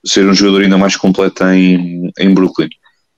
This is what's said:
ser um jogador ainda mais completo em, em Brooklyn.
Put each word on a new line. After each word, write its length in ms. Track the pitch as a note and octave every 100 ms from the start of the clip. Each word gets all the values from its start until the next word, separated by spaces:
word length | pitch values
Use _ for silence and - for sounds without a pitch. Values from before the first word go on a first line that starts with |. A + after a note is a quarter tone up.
| -
ser 220 | G#2 G2
um 60 |
jogador 280 | F#2 G2+ G2
ainda 160 | G2 F#2+
mais 200 | G2 -
completo 480 | G2 F#2 F#2+ - F#2
em, 680 | F#2 F#2 F#2 F2 F2 F2+ -
em 140 | G2
Brooklyn. 340 | F#2 - - D#2 - _ _ _